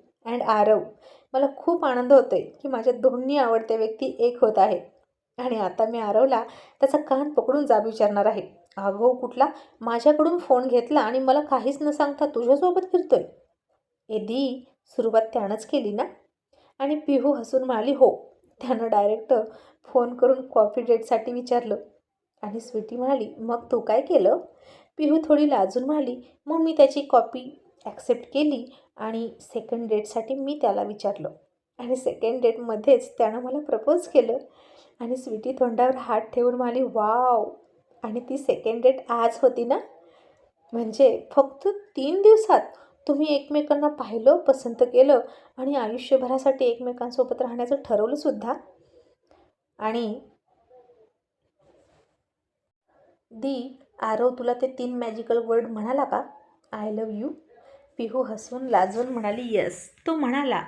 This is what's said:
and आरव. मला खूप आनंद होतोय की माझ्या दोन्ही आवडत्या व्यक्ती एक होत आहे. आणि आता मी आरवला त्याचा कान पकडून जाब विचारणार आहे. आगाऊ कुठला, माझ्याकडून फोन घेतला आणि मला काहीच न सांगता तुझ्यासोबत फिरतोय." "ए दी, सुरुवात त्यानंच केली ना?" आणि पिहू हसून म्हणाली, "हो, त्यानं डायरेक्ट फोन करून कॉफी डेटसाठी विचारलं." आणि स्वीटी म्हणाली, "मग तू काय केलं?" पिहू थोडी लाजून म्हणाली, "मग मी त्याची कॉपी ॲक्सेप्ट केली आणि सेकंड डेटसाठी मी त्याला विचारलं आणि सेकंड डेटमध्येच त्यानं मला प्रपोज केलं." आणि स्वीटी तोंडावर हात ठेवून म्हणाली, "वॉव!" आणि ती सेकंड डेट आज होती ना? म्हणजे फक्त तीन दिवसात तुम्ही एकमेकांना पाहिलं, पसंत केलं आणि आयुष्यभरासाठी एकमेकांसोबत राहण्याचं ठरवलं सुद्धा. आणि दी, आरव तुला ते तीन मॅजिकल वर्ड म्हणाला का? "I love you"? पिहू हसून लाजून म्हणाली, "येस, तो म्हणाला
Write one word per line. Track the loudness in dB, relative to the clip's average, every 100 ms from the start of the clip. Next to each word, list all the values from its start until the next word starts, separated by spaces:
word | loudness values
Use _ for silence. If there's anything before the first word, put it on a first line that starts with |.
| _ _ -8
and | -6
आरव. | 0 4 6 4 2 -14 -20 -20 _
मला | -2 -2 -2
खूप | -2 0
आनंद | 0 0 6
होतोय | 6 6 -2
की | -4 -10 -6
माझ्या | -4 -2
दोन्ही | 2 0 0 -2 0
आवडत्या | 2 0 0 -2
व्यक्ती | -2 -4 -8 0
एक | -2 2
होत | 2 4
आहे. | 2 2 -8 _ _ _ _ -10
आणि | -6 -4
आता | -4 -2 -2
मी | -2
आरवला | -2 2 4 2 -2 -14 -20 0
त्याचा | 0 0
कान | 0 -2 0
पकडून | -2 0 0 2
जाब | 2
विचारणार | 2 0 0 2 0
आहे. | 0 -8 -16 _ -6
आगाऊ | -6 2 2 2
कुठला, | -4 0 0 0 -20 _
माझ्याकडून | -6 2 4 4 4 2
फोन | 2 2 4
घेतला | 0 2 2
आणि | 2 0
मला | 2 2
काहीच | 2 -2 -2 -2
न | -4
सांगता | 0 -2 0 -2
तुझ्यासोबत | -2 2 4 4 0
फिरतोय." | 0 -2 2 0 0 -14 _ _ _ _ _ _ _
"ए | -8
दी, | -6 -4 -4 -6 -14 _ _
सुरुवात | -4 2 2
त्यानंच | 0 -4 -4 -6 -4
केली | -4 -2
ना?" | -4 -6 -8 _ _ _ _ _ -8
आणि | -4
पिहू | -4 0 0 2
हसून | -2 -2 -2
म्हणाली, | 0 -2 0
"हो, | 6 4 4 -10 _ _ _
त्यानं | -4 -2 0
डायरेक्ट | 2 2 0 0 0 0 -10 _ _
फोन | -2 0 0 2
करून | 2 2 0
कॉफी | 2 2 0
डेटसाठी | 0 0 2 -2 -2
विचारलं." | -8 -2 -2 -2 -8 -8 _ _ _ _ _
आणि | -12 -12
स्वीटी | -10 -10 -8 -6
म्हणाली, | -2 -2 -4 -10
"मग | -6 -6 -4
तू | -4
काय | 0 0
केलं?" | 2 4 4 2 -2 _ -20 -20 _ -4
पिहू | 2 2
थोडी | 4 4 4
लाजून | 2 0 -2
म्हणाली, | -2 -2 -2 -6 -14 _ -6
"मग | -2
मी | -2 6
त्याची | 4 4
कॉपी | 2 2 2 -6 -14 -20 _ _
ॲक्सेप्ट | -16 -16 -4 -4 -2
केली | -2 -2 -2 -8 -18 _ -14
आणि | -10 -8 -10 -14
सेकंड | -12 -12 -8 -8 -2
डेटसाठी | -2 -2 -8 -6
मी | -6 -6 -2
त्याला | -2 -2
विचारलं | -4 -6 -8 -6 -10 -14 _ _ _ _
आणि | -6 -4
सेकंड | -4 -4 -4 0
डेटमध्येच | -2 -2 -6 -2 4 4 4 -2
त्यानं | -2 -2
मला | -8 -8
प्रपोज | -4 -4 0 0 2
केलं." | 2 2 -2 -8 _ _ -20 _ _
आणि | -8 -8
स्वीटी | -8 -8 -8
तोंडावर | -2 -2 2 0 0
हात | -2 -4
ठेवून | -2 0 0
म्हणाली, | 0 -2 -2
"वॉव!" | -2 0 0 2 2 2 0 -10 _ _ _ _
आणि | -10 -10
ती | -8 -8
सेकंड | -2 -2 0 2
डेट | 4 2 -2
आज | 0 0 4
होती | 2 2
ना? | -2 -2 -4 -20 _ _ _ _ _ _ _
म्हणजे | -8 -8 4 4 4 -2
फक्त | 0 0 0 -6
तीन | -6 -10 -6 -4 4
दिवसात | 8 8 8 2 2 -14 -20 _ -2
तुम्ही | 0 2
एकमेकांना | 0 0 -4 0 0 0
पाहिलं, | -2 -8 2 4 4
पसंत | 4 0 0 0
केलं | 2 4 6 6 2 -14 -20 -10
आणि | -4
आयुष्यभरासाठी | -2 -4 -8 0 0 2 -2 0 0
एकमेकांसोबत | 0 -2 -6 -8 -8 -4 -4 -2
राहण्याचं | -4 -4 -4 -4
ठरवलं | -2 0 0 -2
सुद्धा. | -4 -4 -6 -8 -10 _ _ _ _ _ _ _ _ _ _ _
आणि | -6 -4 -6 -8 -14 _ _ _ _ -20 _ _ _ _ _ _ _ _ _ _ _ _ _ _ _ _ _ _ _ _ _ _ _ _ _
दी, | -10 -6 -6 -8 -14 _ -10
आरव | -4 0 0
तुला | 0 -4
ते | -2 -4 -6
तीन | -8 -6
मॅजिकल | -8 -10 -2 -2
वर्ड | 2 0 0
म्हणाला | -6 -4 -2
का? | -2 -4 -6 -16 _ _ _
"I | -10 -8
love | -6 -8 -8
you"? | -10 -12 _ _ _ -20 _ -10
पिहू | -6 -4
हसून | -4 -6 -12 -12 0
लाजून | 2 2 -2 -6
म्हणाली, | -4 -4 -6 -2
"येस, | 0 0 -6 -20 _ -6
तो | -2
म्हणाला | -2 -2 -2 -4